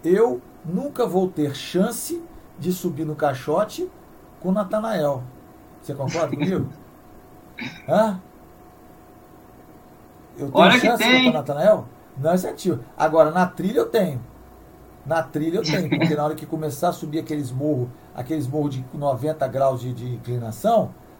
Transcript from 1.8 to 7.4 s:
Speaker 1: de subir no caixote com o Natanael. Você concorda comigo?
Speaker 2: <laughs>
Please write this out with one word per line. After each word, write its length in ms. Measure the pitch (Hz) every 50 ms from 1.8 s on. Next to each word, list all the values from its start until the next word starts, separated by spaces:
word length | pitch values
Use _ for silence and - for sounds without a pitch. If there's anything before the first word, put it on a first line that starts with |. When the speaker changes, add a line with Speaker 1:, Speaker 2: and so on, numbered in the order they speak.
| 202 240 233 - - - 339 339 - - - - - - - -
Speaker 1:
de 140 | - 180 180
subir 320 | - - 170 139 147 160
no 100 | 151 151
caixote 720 | 147 151 143 127 - - 147 151 185 214 - - - 359 359 - - - - - - - - - -
com 80 | - 185
o 20 |
Natanael. 680 | 196 214 196 190 214 214 214 226 214 165 147 143 139 123 123 - - - - - - - - - - -
Você 120 | - - -
concorda 360 | - 131 160 160 170 160 131 -
comigo? 320 | 139 - 185 190 143 - - - - - - - - - - - - -
Speaker 2:
<laughs> 600 | - - -